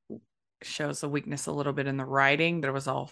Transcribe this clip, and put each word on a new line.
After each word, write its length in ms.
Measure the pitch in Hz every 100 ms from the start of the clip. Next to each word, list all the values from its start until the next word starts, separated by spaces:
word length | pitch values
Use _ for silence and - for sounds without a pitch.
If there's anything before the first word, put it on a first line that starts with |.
| - 110 - _ _ _
shows 400 | - - 147 143
the 80 | 147
weakness 380 | 143 - 143 -
a 40 |
little 220 | 147 143
bit 140 | 143 139
in 100 | 135
the 80 | 131
writing, 560 | 135 135 147 170 170
but 60 | 139
it 60 |
was 140 | 135 139
all 220 | 135 139